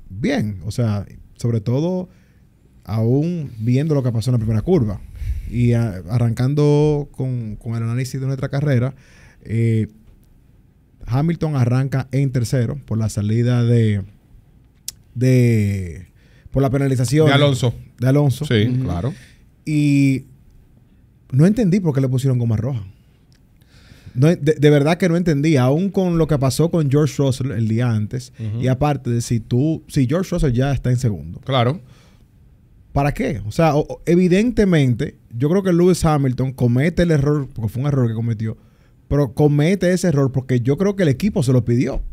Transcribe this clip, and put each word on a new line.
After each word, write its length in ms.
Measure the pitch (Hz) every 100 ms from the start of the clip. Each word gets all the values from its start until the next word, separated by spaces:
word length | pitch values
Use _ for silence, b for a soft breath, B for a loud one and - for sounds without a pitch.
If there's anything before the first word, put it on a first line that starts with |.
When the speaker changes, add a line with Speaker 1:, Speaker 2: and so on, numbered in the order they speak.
| -
Speaker 1:
bien. 520 | 95 185 277 107 95
O 60 | 98
sea, 340 | 113 117 104 - - - -
sobre 240 | 117 113
todo, 480 | 117 131 170 185 180 b b b b _ _ -
aún 680 | - 110 113 135 165 175 139 110
viendo 360 | 113 127 160
lo 80 | 143
que 100 | 123
pasó 180 | 113 127
en 40 |
la 40 | 123
primera 240 | 110 110
curva. 380 | 156 185 107 98 - - B B B
Y 220 | 110 120
a-, 280 | 117 117 92 82
arrancando 960 | 120 117 113 127 147 147 147 151 147 143
con, 460 | - 131 123 110 107
con 180 | 120
el 80 | 113
análisis 380 | 113 120 131 135
de 60 | 131
nuestra 200 | 135 135
carrera, 460 | 139 147 123 131 - b b b b
eh, 460 | - 113 117 110 107 - - - - _ _ _ _ _ _ _ -
Hamilton 500 | 127 165 165 156 143
arranca 520 | 113 127 135 135 123
en 180 | 135 139
tercero 480 | 127 113 135 117 139
por 140 | - 110
la 100 | 110
salida 560 | 104 104 113 120 123
de... 380 | 120 120 110 101 98 - _ - _ _ _ _ - - _
de, 920 | 117 127 127 120 110 101 98 87 82 90 _ b b b
por 120 | 135
la 80 | 135
penalización 560 | 135 139 127 123 151 151
Speaker 2:
De 40 |
Alonso. 420 | 139 143 127 120 - - -
Speaker 1:
de 100 | 127
Alonso. 360 | 143 143 -
Speaker 2:
Sí, 220 | 151 113 123
Speaker 3:
Ujú. 120 | 127
Speaker 2:
claro. 300 | 131 87 113 180 B B B _
Speaker 1:
Y 600 | - 151 147 139 139 131 - - - - - _ _ _ _ _ -
no 140 | 131 175
entendí 340 | 214 196 202
por 140 | 170
qué 60 | 135
le 80 | 135
pusieron 300 | 131 135 123
goma 180 | 117 107
roja. 280 | 120 120 95 - _ _ _ _ _ _ B B B B B
No, 120 | 123 151
de, 100 | 175
de 340 | 143 151 147
verdad 280 | 147 143 175
que 100 | 185
no 80 | 170
entendí. 400 | 175 143 160 147
Aún 340 | 127 151 190
con 280 | 196 185 165
lo 80 | 156
que 120 | 143
pasó 320 | 131 123 165
con 200 | 170 147
George 240 | 143 151 -
Russell 340 | 139 127 131
el 160 | 113 110
día 220 | 110 123
antes, 420 | 107 107 123 - -
Speaker 2:
Ujú. 220 | 110 113
Speaker 1:
y 60 | 123
aparte 420 | 127 147 139 139
de 100 | 117
si 200 | - 117
tú, 440 | - 120 156 160 -
si 180 | 147 123
George 240 | 165 185
Russell 200 | 175 160
ya 200 | 117 139
está 180 | 123 127
en 60 | 123
segundo. 440 | 120 87 76 -
Speaker 2:
Claro. 400 | - 131 120 175 - b b b b _ - - _ - -
Speaker 1:
¿Para 220 | 139 143
qué? 260 | 139 254 110 104
O 60 |
sea, 240 | - 160 143
o-, 100 | -
o-, 140 | 127 -
evidentemente, 1120 | 175 180 185 240 220 196 165 135 117 143 - - 117
yo 120 | 147
creo 140 | 190
que 100 | 190
Lewis 320 | 170 180 175
Hamilton 480 | 165 151 135 127 131
comete 520 | 123 120 123 139 -
el 80 | 175
error, 360 | 151 139 147 131
porque 140 | - 107
fue 140 | 120
un 60 | 143
error 200 | 139 117
que 60 |
cometió, 420 | 113 117 110 110 113 b b b b -
pero 260 | 143 131
comete 600 | - 151 147 156 196 180
ese 160 | 185 180
error 240 | 143 135
porque 280 | 131 127 127
yo 160 | 117 147
creo 200 | 196 196
que 80 |
el 40 | 165
equipo 360 | 131 208 208
se 80 | 127
lo 120 | 127
pidió. 380 | 120 120 226 - -